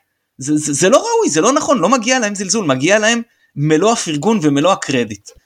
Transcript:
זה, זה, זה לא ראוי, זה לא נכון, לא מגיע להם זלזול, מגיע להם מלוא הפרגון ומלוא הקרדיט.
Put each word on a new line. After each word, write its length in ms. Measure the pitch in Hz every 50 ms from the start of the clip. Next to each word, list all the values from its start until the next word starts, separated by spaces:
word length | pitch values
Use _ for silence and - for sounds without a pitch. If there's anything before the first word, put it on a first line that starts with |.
| _ _ _ _ _ _ _
זה, 200 | - 127 147 151
זה, 160 | 151 147 151 143
זה 160 | - 180 190
לא 80 | 262
ראוי, 320 | 339 403 466 466 466 415 262
זה 120 | 143 156
לא 100 | - 240
נכון, 260 | 277 311 - 330 277 196
לא 100 | 165 202
מגיע 300 | 269 247 202 247 262 254
להם 160 | 214 202 208
זלזול, 300 | 185 208 175 - 233 190
מגיע 340 | 143 131 127 143 180 202 214
להם 220 | 208 220 233 233 233 _ _ _ _ _ -
מלוא 360 | 143 147 156 156 156 196 220
הפרגון 480 | 233 226 - 170 151 143 151 214 226 196
ומלוא 300 | 156 147 139 139 156 185
הקרדיט. 580 | 190 190 - - 135 123 117 107 104 - - - - - _